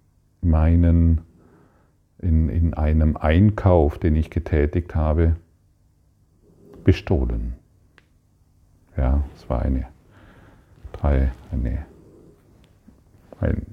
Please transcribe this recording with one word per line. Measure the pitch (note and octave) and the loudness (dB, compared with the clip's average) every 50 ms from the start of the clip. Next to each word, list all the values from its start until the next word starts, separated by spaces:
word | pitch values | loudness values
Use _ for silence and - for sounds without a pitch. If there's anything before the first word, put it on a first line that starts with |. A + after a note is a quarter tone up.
| _ _ _ _ _ _ _ - | _ _ _ _ _ _ _ -4
meinen, | - E2+ D#2+ D#2 D#2 E2 E2+ E2+ E2+ E2+ E2+ E2+ E2+ E2 D#2+ D#2+ - - _ _ _ _ _ _ _ _ _ _ _ _ _ _ _ _ _ - | 0 0 2 2 4 4 4 4 4 4 4 4 4 4 2 0 -2 -10 _ _ _ _ _ _ _ _ _ _ _ _ _ _ _ _ _ -8
in, | - F#2 D#2+ D#2+ D#2+ C#2+ | -4 0 0 0 0 0
in | - E2+ E2+ E2 - | -2 -2 -2 -2 -2
einem | - D2+ D2+ D#2 D#2+ D#2 D#2 D2 | -2 -2 0 0 2 2 0 0
Einkauf, | - - D2+ D#2+ F2+ G#2 G#2+ G2+ - - F#2 F2+ E2+ D2 C#2+ - - | -2 0 2 2 4 4 2 2 2 2 4 4 4 4 2 -2 -2
den | - E2+ D#2 | -2 0 0
ich | D#2 D#2 - | 0 -2 -4
getätigt | - - D#2 - - D2+ D2 D2 - F2+ E2 - - | -6 -8 -6 -2 -2 0 0 0 -2 -4 -6 -4 -4
habe, | D#2+ D#2 D#2 D2+ D#2+ E2+ E2 E2 - _ _ _ _ _ _ _ _ _ _ _ _ _ _ _ _ _ _ _ _ _ _ _ _ - - - - - | -4 -2 -2 0 0 0 0 0 -2 _ _ _ _ _ _ _ _ _ _ _ _ _ _ _ _ _ _ _ _ _ _ _ _ -20 -20 -14 -4 2
bestohlen. | - F#2 - - - G2 C#2 C2 A#1 A#1 A1+ A#1 A#1+ A#1 - _ _ _ _ _ _ _ _ _ _ _ _ _ _ _ _ _ _ _ _ _ _ _ _ _ _ - | 2 2 2 0 -2 -2 -2 -2 -2 -4 -6 -6 -8 -10 -12 _ _ _ _ _ _ _ _ _ _ _ _ _ _ _ _ _ _ _ _ _ _ _ _ _ _ -6
Ja, | - C2 C2 C2+ C#2 C#2 - - | -2 0 0 0 0 -2 -4 -10
es | - - - | -16 -8 -6
war | C2 - | -4 -4
eine, | - - C2+ C2 - - - _ _ _ _ - - - - - - - _ _ _ _ _ _ - - | -2 -2 -2 -4 -4 -8 -14 _ _ _ _ -20 -20 -20 -20 -20 -20 -20 _ _ _ _ _ _ -20 -20
drei, | - - - D2 C#2+ C2 C2 B1+ B1+ - - - | -12 -4 -2 0 2 2 0 -2 -4 -8 -14 -10
eine, | - B1 B1+ - - - - - - - - - - - - - - _ _ _ _ _ _ _ _ _ _ - _ _ _ _ _ _ _ - - - | -8 -6 -6 -6 -6 -8 -10 -12 -20 -20 -20 -20 -20 -20 -20 -20 -20 _ _ _ _ _ _ _ _ _ _ -20 _ _ _ _ _ _ _ -20 -12 -6
ein | - - - - - - | -4 -4 -4 -4 -8 -12